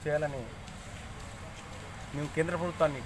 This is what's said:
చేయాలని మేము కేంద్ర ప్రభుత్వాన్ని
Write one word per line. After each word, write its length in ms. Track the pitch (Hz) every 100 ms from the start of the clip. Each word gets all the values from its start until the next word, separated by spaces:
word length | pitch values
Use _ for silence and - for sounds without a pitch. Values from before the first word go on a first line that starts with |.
| 151
చేయాలని 380 | 151 147 135 117 - - - - - - - - - - - - - - - - 143
మేము 140 | 147 156
కేంద్ర 200 | 165 175
ప్రభుత్వాన్ని 400 | 175 160 156 135